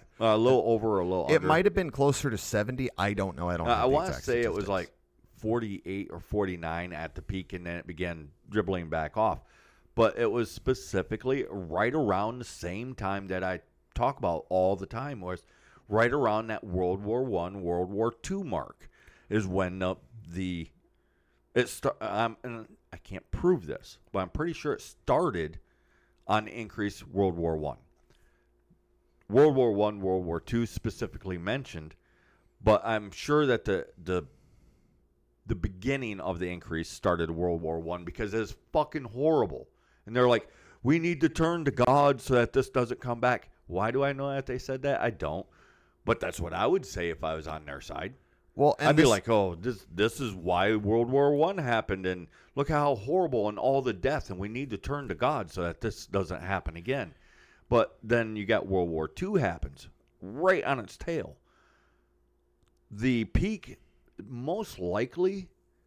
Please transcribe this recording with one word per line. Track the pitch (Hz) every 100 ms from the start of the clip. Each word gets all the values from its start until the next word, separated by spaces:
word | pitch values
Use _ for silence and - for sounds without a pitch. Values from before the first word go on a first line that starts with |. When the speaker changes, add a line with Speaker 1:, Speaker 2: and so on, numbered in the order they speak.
| - -
Speaker 1:
a | 110 110
little | 120 127 110
over | 117 110 101
or |
a |
little | 90 92 76
Speaker 2:
It | 156
Speaker 1:
under. | 175
Speaker 2:
might | 160
have | 190
been | 180 175
closer | - 139 139 143
to | 110
seventy. | - 107 104 127 131 -
I | 98
don't | 104 95 73
know. | 87
I | 85
don't | 82
Speaker 1:
Uh, |
Speaker 2:
have | 104
Speaker 1:
I | 123
Speaker 2:
the |
Speaker 1:
wanna | 143 180
Speaker 2:
exact | 131
Speaker 1:
say | - 120
it | 117
was, | 92
Speaker 2:
statistics. | 98
Speaker 1:
like, | 95 87 _ _ _ _ -
forty-eight | 110 117 113 98 - 98 98
or | 85
forty-nine | - 104 98 87 82 82 90
at | 80 80
the | -
peak, | - 95 87
and | 92 87
then | 85
it | -
began | 82 87 82 73 - -
dribbling | 104 95 92 82
back | 80 78 -
off. | 110 - - _ _ _ _
But | - 113 -
it | 117
was | 117 110
specifically | - - 127 - 95 95 107 127 135 -
right | 98 87 85 110
around | 147 120 95 107 123
the |
same | 117 - 87 92 123
time | 131 101 98 98
that | 92
I | 92 90 - _ _ -
talk | 120 143
about | 104 82 -
all | 92 92 98
the | 95
time, | 113 139 127
was | 90 92 _ _ _ - -
right | 104 120
around | 143 123 107 113
that | 107
World | 104 90 90 98
War | 101 120
One, | 131 95 87 98
World | 87 87 90
War | 101 113
Two | - - 196
mark | 175 87 57 - - _ - - -
is | 107 98
when | 92 92 92
the, | 92 95 - 113 82
the, | 85 92 87 80 _ _ _ _ _ _ _ _
it | - 117
sta-, | - 139 -
um, | 110 101 113 113
and | 127 117 110 208 _
I | -
can't | - 95 -
prove | - 175 170 78
this, | 67 - - _
but | 101
I'm | 92
pretty | - 165
sure | 160 151
it | 127
started | - - - 135 170 92 78 80 - _ _ _ _ _ -
on | 107 107
increase | 117 107 - 104 -
World | - 92 98 85
War | 82 78
One. | 73 - _ _ _ _ _ _ _ _ _ _ _ _ _ _ -
World | 107 151 131
War | 123
One, | 101 107 104
World | 95 92
War | 87 82
Two | - 117
specifically | 117 - 113 - 104 - 92 90
mentioned, | 87 131 123 85 78 - _ _ _ _ _ _
but | 107 107
I'm | 101 110 104
sure | - - 147 147
that | 117
the, | - 95 - -
the, | 85 90 73 _ _ _ _ _ _ _ _ _ _ _ -
the | 92
beginning | 85 92 113 139 120 98
of | 80 87
the | 90
increase | 87 - 82 82
started | - - 87 82
World | 82 87 85
War | 80 80
One | 82 87
because | 87 - 107
it's | 110 104 - _
fucking | 160 147 156
horrible. | 123 117 151 156 104 69 - _ _ _ -
And | 120
they're | 123
like, | 117 - - - -
"We | 123 165
need | 165 165
to | 156
turn | 156 160 170 147
to |
God | - 120 139 143 135
so | -
that | 127 113
this | 135 127
doesn't | 135 120 127
come | 123 120
back." | 123 120 - - -
Why | 87 107
do | 127
I | 139
know | 135 139
that | 139 135
they | 127
said | - 131
that? | 139 135
I | 120
don't. | 95 76 82 - _ - _ _ _ -
But | 117
that's | - -
what | 82
I | 85 113
would | 185 143
say | - 85
if | 80
I | 78
was | 80 76
on | 78 73
their | 69
side. | - - 92 131 _ _ _
Speaker 2:
Well, | - 143 -
and | 147
Speaker 1:
I'd | 151
be |
Speaker 2:
this | 147
Speaker 1:
like, | 101 101
"Oh, | 110 98
this, | 85 107 110 -
this | 85 107 -
is | 127
why | 95 85 87 98 110
World | 101 117 120
War | 135 143
One | 143 160 196
happened, | 135 113 - 95 92
and | 90 85 - _
look | - 143
how | 151 147
horrible | 123 107 175 170 123 104
and | 104
all | 127 135
the | 127
death, | 95 131 151 -
and | 92
we | 101
need | 117 139
to | 104
turn | - 143 135
to |
God | 90 123 147 98
so | -
that | 87 98
this | 113 - -
doesn't | 98 90 90
happen | 87 95 - 82
again." | 90 135 95 - _ _ _ _ -
But | 120 - -
then | 110 120 113
you | 107 101
got | 110 90
World | 95 87
War | 80 78
Two | - 185
happens | 202 110 82 71 69 - - _ _
right | 92 117 185 185
on | - 135
its | 104 -
tail. | - 165 90 - _ _ _ _ _ _ _ _ _ _ _ _ _ _ -
The | 101 123 120
peak, | 110 - 196 214 - - _ _ _ - 101
most | 123 131 196 220 -
likely, | 90 98 123 - 185 196 180 _ _ _